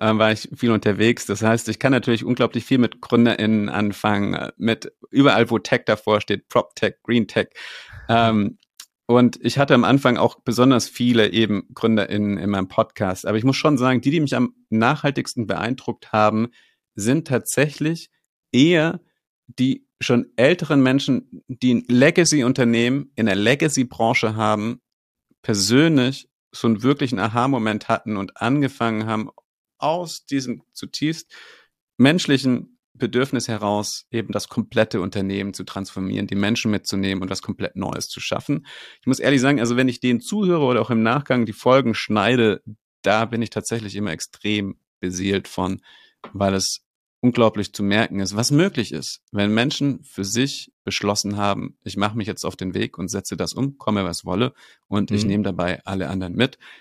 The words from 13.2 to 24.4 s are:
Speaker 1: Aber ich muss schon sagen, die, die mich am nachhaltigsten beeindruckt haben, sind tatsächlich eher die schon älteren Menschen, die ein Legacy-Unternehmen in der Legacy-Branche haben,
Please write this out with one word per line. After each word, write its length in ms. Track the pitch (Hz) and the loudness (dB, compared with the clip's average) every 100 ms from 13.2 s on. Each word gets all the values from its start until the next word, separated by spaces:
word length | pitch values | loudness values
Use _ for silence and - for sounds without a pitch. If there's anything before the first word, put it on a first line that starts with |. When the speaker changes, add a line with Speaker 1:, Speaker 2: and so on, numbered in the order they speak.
| 90 | -2
Speaker 1:
Aber 120 | 110 | 0
ich 80 | 127 | 0
muss 100 | 131 | 2
schon 220 | 160 139 | 0 2
sagen, 240 | 127 127 | 2 2
die, 100 | 131 | 0
die 80 | 165 | 0
mich 160 | 147 123 | 0 0
am 180 | 120 - _ | -2 -4 _
nachhaltigsten 800 | 110 117 151 143 139 - - 101 | 0 2 2 -2 -2 -6 -6 -4
beeindruckt 640 | 87 110 127 - 113 - | -4 -4 -4 -8 -10 -2
haben, 380 | 110 107 107 117 _ _ _ _ - | 2 2 2 -2 _ _ _ _ -4
sind 300 | 104 151 160 | 0 0 0
tatsächlich 800 | 123 - - 143 - 151 165 - _ _ _ _ | -4 -2 0 -2 0 -4 -4 -10 _ _ _ _
eher 480 | 123 156 170 160 180 - _ _ _ - | 4 6 4 2 -4 -14 _ _ _ -14
die 380 | - 127 - _ _ | -2 -2 -2 _ _
schon 240 | - 120 - - | 0 0 0 2
älteren 480 | 131 175 156 143 | 2 2 2 2
Menschen, 580 | 127 135 139 123 - - - | 4 2 0 -2 -4 -16 -16
die 260 | 127 127 117 | -2 2 2
ein 100 | - | 2
Legacy-Unternehmen 1200 | 123 143 175 165 151 240 - 120 117 120 139 139 - | 4 6 4 2 2 2 2 2 2 2 -2 -6 -2
in 120 | 110 | 0
der 80 | 95 | 2
Legacy-Branche 1000 | 107 143 156 139 123 - 113 127 110 | 2 2 0 0 -4 0 0 2 -2
haben, 460 | 110 | 0